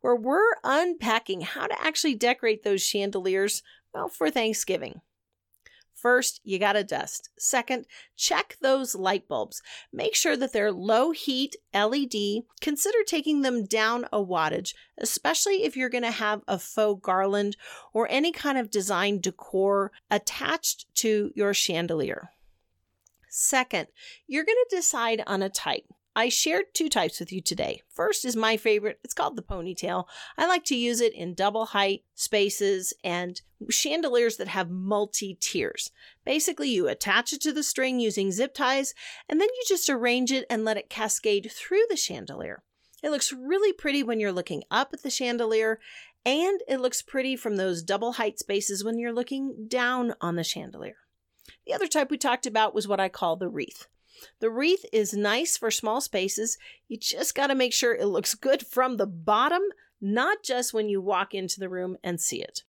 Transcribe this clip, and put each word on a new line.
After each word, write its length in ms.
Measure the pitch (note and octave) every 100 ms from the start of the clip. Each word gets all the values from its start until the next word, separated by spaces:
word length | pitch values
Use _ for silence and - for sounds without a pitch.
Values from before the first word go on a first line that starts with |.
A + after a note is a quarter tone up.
where 140 | B3+ A#3+
we're 400 | A3+ D#4 A4 -
unpacking 760 | - C#4 F4+ E4+ A3 A3+ - F#3+
how 260 | - - -
to 80 | -
actually 360 | D#4 D#4 D#4+ A3+
decorate 480 | A#3+ B3 A#3 A3
those 180 | G#3+ G3
chandeliers, 800 | - G#3 G3 G3 F#3 F#3 G3+ - - - _
well, 160 | - -
for 220 | - D#4
Thanksgiving. 720 | C#4+ A3 G#3+ - F3+ C3 - _ _ _ _ _ _ _ _ _
First, 480 | - A#3+ B3 B3 -
you 140 | - F#3+
gotta 260 | G3+ G#3
dust. 460 | G3+ C3+ C#3+ - - _
Second, 480 | - C4 A#3 B3+ - - - -
check 400 | - E4 G#4 -
those 360 | C4+ C4+ B3+ F#3+
light 320 | F#3+ F#3+ -
bulbs. 340 | C3+ G#2 - - - -
Make 220 | - - A4
sure 200 | E4+ D4
that 160 | B3+
they're 200 | A3 G#3
low 400 | F3+ F#3+ A3+ D4
heat 440 | D#4 - B3+ C#4 - _
L 200 | G3 G#3+
E 140 | C#4 C4
D. 360 | G#3+ G3+ G#3 A#3 -
Consider 440 | - D4 G4 A4+ G#4
taking 380 | E4 D4+ D4
them 220 | C4+ B3 G3
down 400 | A3 A3 A#3+ A#3+
a 80 | G#3
wattage, 540 | F#3+ F3+ D#3 - F#3 - - -
especially 640 | A3+ - - D#4+ G#4 G4
if 140 | F4 C4
you're 120 | C4
gonna 220 | B3 A#3
have 300 | A3+ G#3+ G#3 -
a 100 | F#3+
faux 440 | - - G#3+ G3
garland 540 | - F#3 G3 G3+ G3+ G#3 - - -
or 140 | A3 A3+
any 220 | C4 D#4+
kind 260 | E4 D4 C4+
of 140 | A3
design 500 | G#3 F#3+ F#3 G3+ G3+
decor 680 | F#3 - - F#3+ G3 G3+ G3 - _
attached 840 | G#3 G#3 - C#4 E4 - - - -
to 360 | A3 G#3+ G#3 -
your 180 | G3+
chandelier. 760 | G3 - E3 F3 E3 C#3 - F3 _ _ _ _ _ _ _ _ _ _ -
Second, 500 | - C4 B3+ F#3 D3+ _ - - -
you're 180 | C#4 D#4+
gonna 140 | A4+ A#4+
decide 520 | F#4 E4+ C4 A#3 A3+ -
on 140 | F#3+
a 80 | G3
type. 340 | - - - - - _ -
I 140 | A#3
shared 440 | - D#4 F4 G4
two 140 | - D#4+
types 320 | A3+ E3+ -
with 140 | E3+
you 80 | F#3+
today. 400 | - - - - _
First 340 | - - G4+
is 140 | B3+ A3
my 180 | A3 A3
favorite. 460 | A3+ G#3 G#3 -
It's 100 | -
called 220 | - - A#3+
the 60 |
ponytail. 640 | F3+ G3 E3+ E3+ F3+ F3+ F3 - - -
I 100 | D#4+
like 160 | F4+ -
to 100 | B3+
use 240 | A#3+ A#3
it 120 | A#3
in 200 | - F3
double 320 | F3 G3 G#3+ A3
height 400 | G3+ G3 G3 _
spaces 800 | - - G#3+ G3+ - G3+ F#3+ F#3 -
and 380 | F#3 F3 F3+ F3+ _ _ -
chandeliers 680 | - D4+ D#4 D#4+ A#3+ A#3 A3
that 100 | F#3+
have 220 | F3 F3+
multi-tiers. 1200 | F#3 F#3+ G#3 G#3 - G3+ F3+ - F#3 A2 - - _ - _
Basically, 460 | - D4 D4+ D4 C#4+
you 180 | A3 D#3
attach 460 | - G#3 G3+ A#3+
it 80 | D4
to 100 | D#4
the 120 | C#4+
string 360 | C#4+ - C4 B3+
using 320 | A3+ G3+ G3
zip 220 | F#3 C4+
ties, 400 | C#4 C4+ C4+ C#4 - - - -
and 140 | D#4
then 80 | G#4
you 140 | B4+ A#4+
just 220 | F4+ -
arrange 420 | C4 A#3+ B3 B3+
it 140 | C4+ -
and 140 | A3
let 140 | A3 G#3
it 120 | -
cascade 600 | - G#3+ - A3 G3+ G#3
through 320 | - - F#4+ A#4
the 80 | G4
chandelier. 680 | - D#3+ G2 C#3 - - _ _ _ -
It 60 | D4+
looks 240 | C#4+ -
really 400 | C4 C4 F#4+ G#4
pretty 280 | F#4 D4+ C#4
when 200 | A#3+ A3+
you're 100 | G#3
looking 320 | F3+ F3 D#3 -
up 200 | G#3+ C#4
at 100 | C#4+
the 60 | C#4+
chandelier, 720 | - B3 A#3+ A3+ A3 A3 A3 - - - _ B3
and 360 | C#4+ F4+ G4+ -
it 100 | C4
looks 220 | B3+ B3
pretty 340 | - C4+ C4 B3+
from 220 | A#3 G3+
those 260 | F#3+ E3+
double 300 | E3 G3 A#3
height 260 | A#3+ G#3+ G#3
spaces 460 | - G3+ G3+ G3 G3+
when 120 | A#3
you're 140 | A#3+
looking 560 | A#3 B3 C4+ C4+ A#3+ A3
down 460 | B3 B3 B3+ A#3+ -
on 160 | F3 E3+
the 80 | D#3+
chandelier. 500 | - D3+ - - - _ _ _ _ - - -
The 60 |
other 140 | - F#4+
type 220 | D4+ C#4
we 80 | C#4+
talked 280 | C#4+ B3+ B3+
about 280 | A3 G#3+
was 140 | G#3 G#3
what 120 | G3
I 100 | F#3+
call 260 | - F3 E3
the 140 | F3+
wreath. 380 | - - - - _ _ - - _
The 100 | A3
wreath 360 | A3+ D4+ F#4+ -
is 200 | A3 G3+
nice 440 | G3+ G#3 A3+ E4 -
for 120 | A3+
small 300 | - A3 A3+
spaces. 580 | - G3+ F#3+ G3+ A3+ - - - _
You 100 | A3+
just 380 | - - - -
gotta 180 | C#4
make 200 | C4+ B3
sure 200 | - A#3+
it 120 | A3+ G3+
looks 280 | G3 -
good 320 | - C4+ C4+ -
from 320 | - B3+ A#3+
the 80 | G3+
bottom, 560 | E3+ E3 G#3 C#4 F4 G4+ - _ _
not 420 | G3 G#3+ D4 G#4+
just 300 | - B3 B3
when 160 | A3+ G#3+
you 120 | G3
walk 320 | F#3+ F#3 F#3+
into 260 | G3 F#3+ -
the 100 | F#3+
room 280 | F#3 F3+ F#3
and 180 | F3 F3
see 200 | - -
it. 220 | - - -